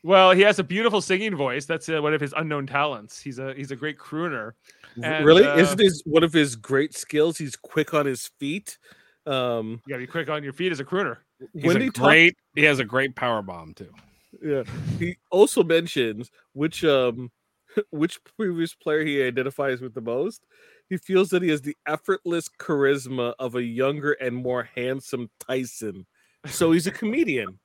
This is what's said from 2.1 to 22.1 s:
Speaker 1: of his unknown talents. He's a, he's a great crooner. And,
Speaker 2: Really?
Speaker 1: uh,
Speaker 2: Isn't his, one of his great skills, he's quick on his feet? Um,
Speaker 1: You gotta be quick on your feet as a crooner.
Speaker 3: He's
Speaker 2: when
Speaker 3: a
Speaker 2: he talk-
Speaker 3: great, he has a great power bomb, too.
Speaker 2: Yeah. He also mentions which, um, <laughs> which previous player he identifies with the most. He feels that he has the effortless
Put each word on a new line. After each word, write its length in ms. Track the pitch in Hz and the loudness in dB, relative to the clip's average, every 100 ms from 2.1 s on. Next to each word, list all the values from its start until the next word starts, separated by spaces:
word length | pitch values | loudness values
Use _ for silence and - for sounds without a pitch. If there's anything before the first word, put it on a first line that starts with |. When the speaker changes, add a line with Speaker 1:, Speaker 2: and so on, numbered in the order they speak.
Speaker 1:
of 60 | 156 | 0
his 120 | 143 139 | -2 -4
unknown 320 | 160 147 135 | -4 -6 -4
talents. 520 | 143 147 120 107 - | -2 -2 -4 -12 -16
He's 200 | 143 123 | -14 -10
a, 120 | 135 | -10
he's 180 | 135 139 | -10 -12
a 40 | 127 | -8
great 220 | 151 143 | -8 -10
crooner. 540 | - 151 170 135 110 117 _ _ - - | -10 -6 -6 -6 -10 -16 _ _ -20 -10
And, 220 | 156 156 | -4 2
Speaker 2:
Really? 200 | 151 170 | 6 8
Speaker 1:
uh, 120 | 262 147 | 8 6
Speaker 2:
Isn't 240 | - 190 | 2 4
his, 200 | 202 160 - | 4 2 0
one 160 | 156 | 2
of 100 | 165 | 4
his 220 | 160 143 | 2 2
great 400 | 117 - 135 151 | -2 -2 0 0
skills, 440 | - - 151 160 160 | -6 -6 0 0 -2
he's 180 | 147 - | -10 -12
quick 360 | - 156 151 | -6 -4 0
on 140 | 156 143 | 0 0
his 220 | 127 - _ | -4 -10 _
feet? 400 | 139 180 - - _ - _ _ - | -8 -8 -10 -20 _ -20 _ _ -6
Um, 540 | 135 123 117 110 113 131 | -2 -2 -2 -6 -10 -12
Speaker 1:
You 80 | |
gotta 40 | 131 | -12
be 60 | 127 | -8
quick 220 | 170 151 | -8 -4
on 160 | 151 | -6
your 80 | 143 | -8
feet 180 | 135 185 | -4 -4
as 80 | 156 | -4
a 60 | |
crooner. 320 | 135 185 175 113 _ _ - | -4 -4 -4 -6 _ _ -16
Speaker 3:
He's 100 | 160 | -2
Speaker 2:
when 120 | 139 202 | 0 2
Speaker 3:
a 20 | |
Speaker 2:
he 100 | 262 | 0
talk- 140 | - 135 | 2 6
Speaker 3:
great, 300 | 156 165 - _ | 8 6 2 _
he 80 | - | 2
has 160 | 151 139 | 2 2
a 60 | |
great 320 | 117 123 135 127 | 0 -2 -2 -4
power 260 | 127 113 | -2 -2
bomb, 320 | 95 87 80 | -4 -14 -16
too. 160 | - 87 - _ _ _ - | -20 -20 -20 _ _ _ -14
Speaker 2:
Yeah. 200 | 156 139 117 - - - | -6 -4 -6 -10 -6 -4
He 200 | 170 180 _ | -6 -8 _
also 320 | 185 208 - | 4 4 4
mentions 680 | 170 165 170 - 117 107 123 _ _ | 2 2 2 -2 -2 -4 -12 _ _
which, 300 | 135 156 - 165 | -6 -4 0 2
um, 440 | 135 127 117 123 _ _ _ _ - | 2 2 -2 -12 _ _ _ _ -6
<laughs> 140 | 208 | -6
which 280 | 151 165 - _ - | -4 -4 -4 _ -6
previous 380 | 208 170 160 | -6 -4 -6
player 300 | - - 151 | -6 -2 -2
he 180 | 156 143 | 0 0
identifies 580 | 127 123 131 135 139 127 | -2 -2 -6 -4 -4 -4
with 100 | 127 | -8
the 60 | 113 | -10
most. 440 | 113 120 180 - _ _ _ _ _ | -6 -4 -4 -8 _ _ _ _ _
He 80 | 185 | -10
feels 320 | - 185 190 | 0 0 2
that 140 | 180 | 0
he 80 | 180 | 0
has 100 | 151 | -2
the 160 | 139 143 - | -4 -10 -6
effortless 640 | 151 - | -6 -2